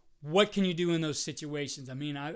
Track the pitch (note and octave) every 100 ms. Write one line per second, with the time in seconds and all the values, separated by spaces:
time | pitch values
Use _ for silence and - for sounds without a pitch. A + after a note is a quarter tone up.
0 | _ _ D3 F3+ G3+ G3+ F#3 E3+ F3 E3
1 | D#3 C3+ - - D3+ D3 C#3 C#3+ C3 C3
2 | D3 C#3+ D3